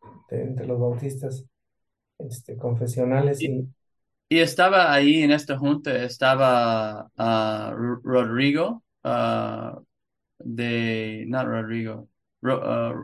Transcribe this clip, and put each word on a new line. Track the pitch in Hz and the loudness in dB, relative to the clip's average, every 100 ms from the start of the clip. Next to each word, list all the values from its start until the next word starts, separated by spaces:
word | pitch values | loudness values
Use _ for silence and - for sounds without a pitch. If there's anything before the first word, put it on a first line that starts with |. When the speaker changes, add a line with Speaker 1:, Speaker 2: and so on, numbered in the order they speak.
| - - _ | -20 -20 _
Speaker 1:
de | - | -6
entre | - 127 117 | -6 -6 -4
los | 123 | -2
bautistas, | 123 120 139 135 135 131 - _ _ _ _ _ _ - | -2 -2 -6 -8 -8 -10 -14 _ _ _ _ _ _ -16
este, | 127 117 - - | -14 -14 -14 -8
confesionales | 123 117 120 127 123 135 143 139 | -4 -2 -2 -2 0 2 2 0
Speaker 2:
Y | 160 | -2
Speaker 1:
y | 131 131 - _ _ _ _ _ | -4 -6 -12 _ _ _ _ _
Speaker 2:
y | 165 | 2
estaba | 165 - 180 196 170 | 2 4 4 6 6
ahí | 143 143 156 | 6 6 6
en | 151 | 4
esta | 147 147 135 | 4 0 -2
junta, | 143 143 147 123 | 0 -2 -2 -2
estaba, | 123 - 131 135 131 123 117 113 110 107 - - | -4 0 2 4 4 4 4 2 -2 -6 -10 -4
ah, | 113 113 110 107 107 110 | 0 2 0 -2 -6 -4
Ro-, | 120 120 | -4 -4
Rodrigo, | 120 127 117 117 139 147 185 233 _ _ | 0 0 2 2 2 2 -2 -4 _ _
ah, | 135 120 113 113 110 110 113 - - _ _ _ _ - | -4 0 0 0 -4 -6 -10 -14 -18 _ _ _ _ -16
de, | 120 117 120 117 117 110 110 110 113 | -10 -6 -2 -2 -2 -2 -4 -8 -6
no | 127 123 | -4 -4
Rodrigo, | 113 110 113 113 110 - _ _ _ | -4 -4 -6 -6 -10 -16 _ _ _
Ro-, | 123 131 | -2 -2
ah, | - 117 117 - | -2 -2 -4 -6